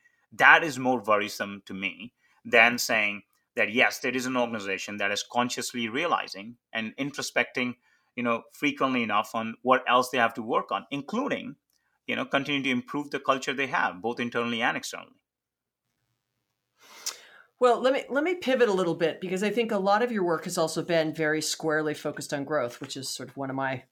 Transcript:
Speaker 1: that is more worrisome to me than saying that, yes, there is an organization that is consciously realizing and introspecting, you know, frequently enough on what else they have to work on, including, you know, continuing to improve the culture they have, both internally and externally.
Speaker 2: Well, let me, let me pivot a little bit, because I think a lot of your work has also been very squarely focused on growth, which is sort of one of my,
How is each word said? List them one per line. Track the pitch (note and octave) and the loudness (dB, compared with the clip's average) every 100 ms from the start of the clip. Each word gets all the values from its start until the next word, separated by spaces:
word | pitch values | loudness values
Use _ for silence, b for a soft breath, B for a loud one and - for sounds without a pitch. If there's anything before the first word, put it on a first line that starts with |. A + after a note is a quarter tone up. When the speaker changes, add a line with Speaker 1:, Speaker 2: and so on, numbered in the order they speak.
| _ _ _ | _ _ _
Speaker 1:
that | G#2+ C#3 D#3+ | 6 10 10
is | E3 B2+ | 6 0
more | B2+ B2 | 2 2
worrisome | G#2 G#2 G#2+ - G2+ G2+ - | 4 2 2 -4 -8 -8 -10
to | |
me | F#2+ G2 - A2+ _ _ _ | -6 -6 -8 -16 _ _ _
than | A#2 A#2 A#2 A#2+ | 2 6 6 4
saying | - A2+ G#2 G2+ - _ _ A#2+ | 0 0 0 -4 -12 _ _ -2
that, | G#2 | 0
yes, | A#2+ A2 - | 4 2 2
there | C3 B2+ | -4 -2
is | B2+ | -2
an | B2+ | 0
organization | A#2 A2+ G2 F#2+ - G#2 | 0 -2 -6 -6 -6 -4
that | G2+ | -2
is | G2+ - | -2 -4
consciously | A#2+ B2 B2+ - B2 A2+ | -2 -2 -2 -6 -6 -4
realizing | B2+ E3+ G2 G2 F#2+ A2 B2 _ | -2 0 -2 -4 -10 -14 -18 _
and | A2+ A2 - | -6 -6 -6
introspecting, | C#3 C#3 B2+ C3 A#2+ C3+ B2 - _ _ _ B2 | -8 -6 -4 -2 -2 -2 -4 -6 _ _ _ -6
you | |
know, | A#2+ A#2 - | -2 -2 -6
frequently | - D3+ C3+ C3+ B2+ | -4 -2 0 0 0
enough | A2+ G#2 A2 | 0 0 0
on | A2+ A2+ A#2 | -4 -6 -4
what | B2 C3 - | 2 2 4
else | B2 B2 | 2 4
they | C3 | 2
have | A2+ | 2
to | B2 | 0
work | A2+ E3+ F#3 | -2 -2 -2
on, | G2 - | -6 -4
including, | C#3 C#3 A3 C#4 A#2+ - - _ _ _ _ - | -10 -6 -4 -4 -6 -8 -16 _ _ _ _ -8
you | A#2 | -6
know, | |
continuing | B2+ C#3 C#3 C#3+ | -2 -2 0 -2
to | C3 | 0
improve | B2 - C#3+ C#3+ | -2 -2 -6 -4
the | C#3 | -4
culture | C#3 C3+ D3 | -2 -2 -2
they | C3 C3 | -4 -2
have, | E3 G#2 F2+ | -2 -2 -4
both | A2 A#2+ | -6 -4
internally | A#2+ A#2 A#2 A#2 | -4 -2 -2 0
and | B2+ D3 | -2 -2
externally. | - F2 - _ _ _ _ _ _ _ _ _ _ _ _ _ _ _ _ _ B B B B B B B - | -6 -12 -14 _ _ _ _ _ _ _ _ _ _ _ _ _ _ _ _ _ B B B B B B B 2
Speaker 2:
Well, | B3 G#3+ | 4 4
let | B3 | 4
me, | C4+ - | 2 0
let | C4 | -2
me | E4 | 0
pivot | F4+ B3+ B3+ A3 | 0 2 4 4
a | |
little | F#3 E3+ E3 | 4 2 2
bit, | D#3+ - | 0 0
because | F#3 F#3 | -4 -2
I | G#3 | 0
think | A#3 A3+ | 0 0
a | G#3 | 0
lot | F#3+ G#3 | 2 4
of | A#3+ | 2
your | G#3+ | 0
work | F3 D#3+ | 0 0
has | F#3 F3+ | -2 -2
also | D#3+ E3+ | 0 -2
been | D#3 E3 D#3 | 0 2 2
very | D#3 D3+ D#3 | 0 0 0
squarely | D3+ - D#3+ D#3 D#3 | -2 -4 0 0 0
focused | C#3+ D3+ C#3+ - | -4 -6 -8 -6
on | C#3+ | -6
growth, | C#3 D3+ A#2+ - | -2 -2 -2 -6
which | C3+ C#3 | -12 -10
is | C3 | -8
sort | - B2+ | -10 -10
of | C#3 | -8
one | C3+ | -6
of | C3+ | -4
my, | C3+ C3 - | -4 -4 -10